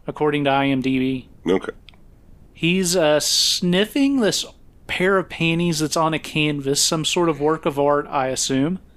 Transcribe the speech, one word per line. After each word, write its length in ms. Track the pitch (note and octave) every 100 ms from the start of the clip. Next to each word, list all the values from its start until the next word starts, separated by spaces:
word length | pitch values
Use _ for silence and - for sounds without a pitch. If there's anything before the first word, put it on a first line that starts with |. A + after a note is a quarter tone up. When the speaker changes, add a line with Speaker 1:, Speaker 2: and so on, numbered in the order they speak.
| -
Speaker 1:
According 380 | - D3+ D3
to 60 | C#3
I 160 | C#3 C#3
M 140 | C3
D 180 | C3 C3
B. 300 | C3 B2+ - - D#3+
Speaker 2:
Okay. 260 | F#3 - - - - - - - - -
Speaker 1:
He's, 420 | - E3 F#3 F3 F3+
uh, 240 | D3+ D3+
sniffing 1000 | - - - - F3+ F3+ G#3 C#4+ C#4 C4+
this 260 | G3 - - - - - -
pair 320 | - F#3 F#3+
of 100 | -
panties 520 | - E3 E3 F3 D#3
that's 160 | D3+ E3+
on 180 | D#3+
a 40 | D3+
canvas, 640 | - D#3 D3+ C#3+ C3+ C#3+
some 240 | - D#3+
sort 240 | D3 F#3 E3+
of 120 | C#3
work 260 | D3+ D#3+ E3
of 120 | C#3
art, 280 | C#3+ D3 -
I 200 | C#3+ C3
assume. 500 | C3 - C3+ D3+ F#3 -